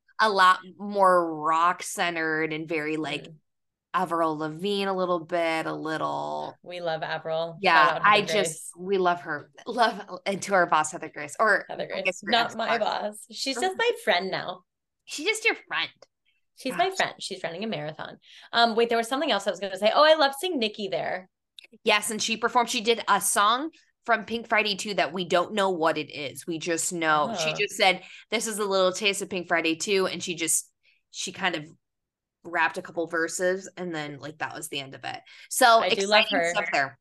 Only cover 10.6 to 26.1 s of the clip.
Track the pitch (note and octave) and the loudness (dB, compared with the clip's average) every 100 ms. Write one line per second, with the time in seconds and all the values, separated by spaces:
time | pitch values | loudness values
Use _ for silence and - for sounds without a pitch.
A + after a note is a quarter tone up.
10.6 | E3+ D#3+ D#3 - D#3+ D3+ D3 - A3 F#3 | 4 4 2 -4 -12 -10 -10 0 2 2
11.6 | - E3+ E3 - F#3 - G#3 A#3 A3+ A3+ | 0 -8 -6 -4 -4 -4 0 0 0 -4
12.6 | A3 A3+ G#3 - G#3 G#3 - G#3+ C4+ A#3+ | -2 0 0 -2 -6 -10 -16 -6 -4 0
13.6 | F#4 F#4+ A#4 A4+ - F3+ F#3+ D#3+ - F#3 | -2 0 0 0 0 0 0 -6 -6 -10
14.6 | _ _ _ _ - - E4 A4 A4+ F4 | _ _ _ _ -14 -6 -4 0 -2 -2
15.6 | - D#3 D#3+ - - _ _ _ _ - | -4 -6 -6 -8 -20 _ _ _ _ -10
16.6 | C4 G3+ F#4 F#4+ E3+ - - F#3 E3+ E3+ | -6 -2 0 0 -2 -4 -10 -8 -8 -6
17.6 | A3 D#3+ D3+ D#3 - - _ - - A#3 | -6 -6 -8 -10 -14 -16 _ -20 -4 2
18.6 | A#3 A3 A#3 A#3 A3+ C4+ D4+ G3+ G#3 F3 | 4 4 2 2 0 -2 0 0 0 -4
19.6 | G3 F#3+ G#3 - D4+ D#4+ C#4 C#4 F#4 D4+ | -6 0 2 6 8 8 4 2 -4 -2
20.6 | G#3+ G#3 F#3+ E3 C#3 F#3 F#3+ _ _ - | -2 -4 -6 -4 -4 -6 -10 _ _ -20
21.6 | - A3+ A3 G#3 G#3 G#3+ - A3+ A#3 B3 | -20 -4 2 2 2 -4 -4 -2 0 2
22.6 | A#3 B3 G#3+ A3+ - G3 - G#3+ G#3 A#3+ | 0 0 0 0 2 0 2 2 2 2
23.6 | D#4+ - _ _ - A3 G#3 A#3 A3+ G#3+ | -2 -10 _ _ 0 0 0 -8 0 0
24.6 | G#3 F#3+ G#3+ F#3 D3+ F#3 E3+ F3+ F3 G#3+ | 0 -4 -4 -2 -2 -2 0 0 2 0
25.6 | G3 F3 D#3+ D#3 C#3+ | 0 2 2 0 -4